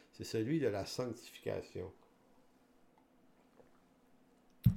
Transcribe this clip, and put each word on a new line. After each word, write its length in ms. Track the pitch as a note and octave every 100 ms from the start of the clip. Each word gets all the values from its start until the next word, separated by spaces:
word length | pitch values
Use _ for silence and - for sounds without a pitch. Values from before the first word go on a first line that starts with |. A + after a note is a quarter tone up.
| -
c'est 100 | -
celui 360 | - A2+ A2+ D#3+
de 80 | A#2+
la 180 | G2+
sanctification. 1080 | G2 - B2 - - - - G2 - G2 F2+ - - - - - - - - - - - - - - - - - - - - - - - - - - - -